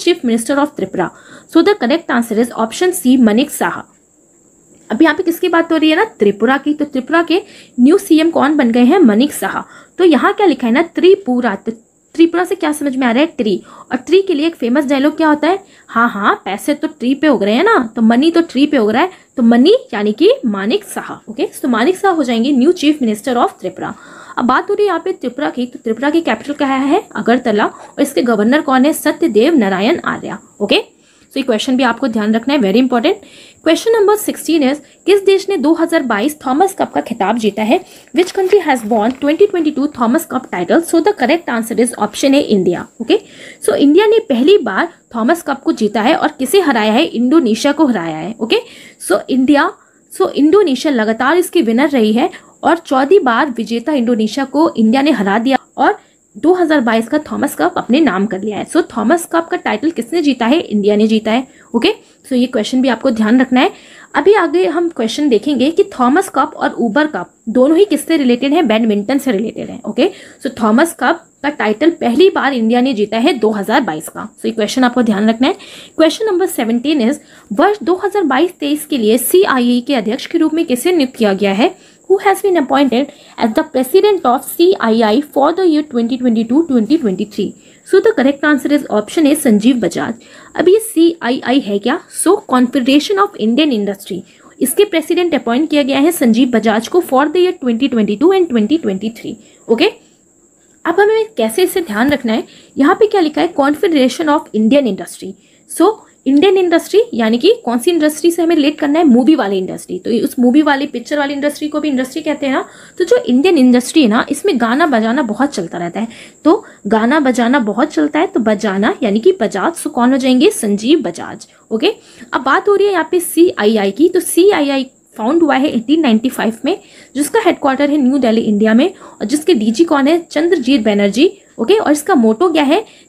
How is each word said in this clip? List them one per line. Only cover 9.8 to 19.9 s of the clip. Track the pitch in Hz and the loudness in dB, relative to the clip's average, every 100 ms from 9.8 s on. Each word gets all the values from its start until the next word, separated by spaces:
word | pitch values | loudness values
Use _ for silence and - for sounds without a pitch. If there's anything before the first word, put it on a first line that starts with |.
| - - | -12 0
तो | |
यहाँ | 359 285 339 | 2 4 2
क्या | 403 403 | 2 0
लिखा | 320 240 | 2 0
है | |
ना? | 247 339 - | 0 -2 2
त्रिपुरा। | 349 392 - 247 247 196 | 4 4 0 -2 -2 -4
तो | - 226 _ _ _ - | -8 -12 _ _ _ 0
त्रिपुरा | 339 339 | 2 2
से | 359 381 | -4 -4
क्या | 311 | -4
समझ | 302 285 262 | -4 -4 -2
में | 254 | 0
आ | |
रहा | 233 | 0
है? | 320 - | 0 -2
Tree। | 220 180 - - - | -2 -4 -6 -20 -10
और | 254 | -8
tree | - 349 | 0 2
के | 392 | 2
लिए | 302 320 | -2 -2
एक | 330 | -4
famous | 233 254 277 | -2 -2 0
dialogue | 277 285 302 | 0 0 0
क्या | 311 | 0
होता | 302 302 | 2 0
है? | 381 - - - | -2 -6 -20 -8
"हाँ, | - 233 | -2 -2
हाँ, | 202 214 415 - | 0 -2 -2 -4
पैसे | 302 - | -6 -4
तो | 294 320 | -4 -6
ट्री | - 233 269 | -6 -4 0
पे | 311 | 2
उग | 220 | 2
रहे | 202 226 | 2 2
हैं | |
ना, | 392 427 233 - | 2 2 0 0
तो | |
money | 220 233 311 | 2 4 2
तो | 339 | 2
tree | 330 247 294 | 0 0 0
पे | 294 | 2
उग | 214 | 2
रहा | 226 | 0
है।" | 359 - _ - | -2 -4 _ 0
तो | |
money | 233 233 285 494 - | 4 4 4 4 0